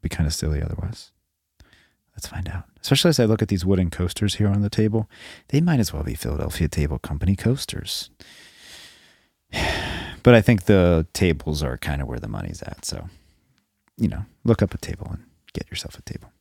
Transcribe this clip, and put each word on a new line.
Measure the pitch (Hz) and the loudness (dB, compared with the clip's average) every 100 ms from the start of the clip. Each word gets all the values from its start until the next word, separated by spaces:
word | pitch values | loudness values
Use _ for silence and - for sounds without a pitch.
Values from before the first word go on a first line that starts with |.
Be | - | -6
kinda | - 78 | 0 0
silly | - 76 73 | 0 -2 -2
otherwise. | 80 - 90 - - _ _ _ _ _ - _ _ _ _ - | -2 -4 -6 -8 -16 _ _ _ _ _ -20 _ _ _ _ -16
Let's | - | -12
find | - - | -8 -6
out. | 87 - _ | -8 -10 _
Especially | - 135 175 | 0 2 4
as | 151 | 4
I | 113 | 4
look | 110 | 2
at | 107 | 2
these | 98 | 0
wooden | 90 95 90 | 2 2 2
coasters | - 90 - 104 - | 0 -4 0 -2 2
here | 104 | 2
on | 101 | 2
the | 101 | 0
table. | - 107 110 107 - - - _ | 0 2 0 -2 -10 -20 -20 _
They | 139 | 0
might | 170 151 | 2 2
as | 104 | 2
well | 73 | -2
be | 76 - | -6 -4
Philadelphia | - 73 76 - 78 | -4 -4 -4 0 -2
Table | - 73 76 | 0 -2 -2
Company | - 73 90 98 | -6 -2 0 2
coasters. | 110 135 - - - - - _ - - - - - - - - _ _ _ _ _ | 2 0 -2 -10 -8 -8 -10 _ -20 -20 -20 -20 -20 -20 -20 -20 _ _ _ _ _
<sighs> | - - - - - - - | -4 -2 -2 -6 -8 -10 0
But | - 117 | 6 8
I | |
think | 104 113 - | 8 2 6
the | 101 87 85 80 | 6 6 4 0
tables | - 92 76 - 76 | 0 2 2 -2 -4
are | 71 62 | -2 -4
kinda | - 71 65 | -4 -4 -4
where | 60 | -6
the | 53 | -8
money's | 50 50 - | -8 -10 -10
at. | - - - | -14 -12 -12
So, | - 90 - _ _ _ _ _ _ _ - | -10 -12 -18 _ _ _ _ _ _ _ -2
you | 110 | -2
know, | - 101 _ | -2 -10 _
look | 117 113 | 0 2
up | 98 - | 2 -2
a | |
table | - - - | -10 -10 -10
and | 90 - _ _ | -12 -14 _ _
get | - - | -12 -10
yourself | 87 - - | -10 -12 -16
a | |
table. | - - - _ | -14 -16 -16 _